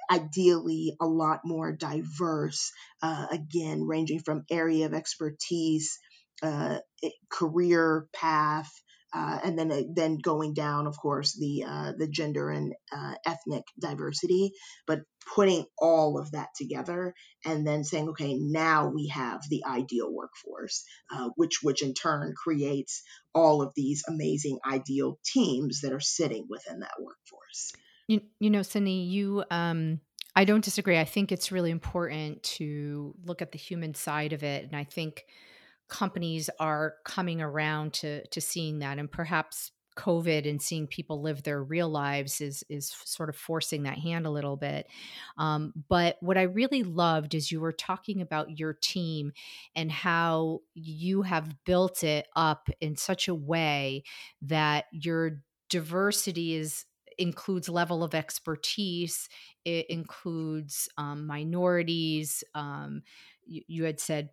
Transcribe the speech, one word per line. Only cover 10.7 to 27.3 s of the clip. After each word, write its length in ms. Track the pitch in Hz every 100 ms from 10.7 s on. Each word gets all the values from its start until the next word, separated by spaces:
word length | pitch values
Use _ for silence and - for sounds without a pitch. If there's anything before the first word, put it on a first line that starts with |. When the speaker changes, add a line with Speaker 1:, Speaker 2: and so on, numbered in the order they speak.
| 143 147
Speaker 1:
of 100 | 147
course, 400 | 147 139 147 -
the, 240 | 147 143 -
uh, 260 | 147 143 139
the 100 | 156
gender 420 | 151 151 147 143
and, 240 | 147 147 - -
uh, 220 | 143 143 67 -
ethnic 380 | 160 - 147 - -
diversity, 720 | 165 143 147 147 175 185 196 196 - - -
but 160 | 151 - _ -
putting 320 | - 196 175 - -
all 400 | 165 165 156 147
of 120 | 147
that 180 | 151 - -
together 600 | 135 135 127 175 180 180 - _ 160
and 200 | 156 151
then 180 | 151
saying, 260 | 147 160 156
"Okay, 260 | 156 143 131
now 520 | 147 156 160 156 -
we 180 | 151 147
have 340 | 143 123 110 -
the 140 | 139 139
ideal 460 | 123 131 120 104
workforce," 720 | - - - - - - - - - -
uh, 180 | 127 123 147
which, 280 | 160 -
which 180 | 147 131
in 120 | 139 127
turn 380 | 165 151 147 123
creates 680 | - 151 143 143 - - - - _
all 300 | 160 160 151
of 100 | 139 151
these 280 | 135 147 -
amazing 520 | 160 156 151 147 131 135
ideal 480 | 135 135 135 135 - -
teams 560 | 262 196 127 147 -
that 120 | 139
are 60 | 135
sitting 460 | - - 151 113 -
within 340 | 110 - -
that 120 | - -
workforce. 760 | - - -